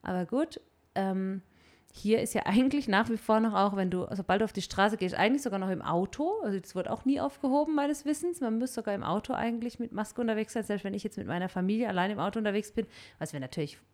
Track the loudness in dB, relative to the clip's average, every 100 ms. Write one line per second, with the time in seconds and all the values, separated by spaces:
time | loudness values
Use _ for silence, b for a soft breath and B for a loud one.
0 | -4 -4 0 0 0 -4 _ _ _ -2
1 | 0 0 -2 -4 -8 b b b b -6
2 | 2 2 2 -2 2 4 4 2 2 2
3 | 2 -2 4 4 4 4 2 2 0 0
4 | -2 -4 2 2 2 -2 -6 2 2 4
5 | -2 2 4 4 0 -2 -2 -2 0 0
6 | 0 -2 -2 -2 -2 -4 -4 -6 -4 -2
7 | 0 0 0 -2 2 2 4 2 2 0
8 | -2 -2 -2 -2 -2 0 -2 -4 -4 -2
9 | 0 -2 -2 -2 -2 -2 -6 -6 -8 -4
10 | -6 -2 0 0 0 -4 -2 -2 -2 -4
11 | -6 -8 -4 -2 -2 0 2 2 2 2
12 | 0 0 -2 0 0 0 -2 -4 -4 B
13 | B B -8 -6 -6 -4 -6 -6 _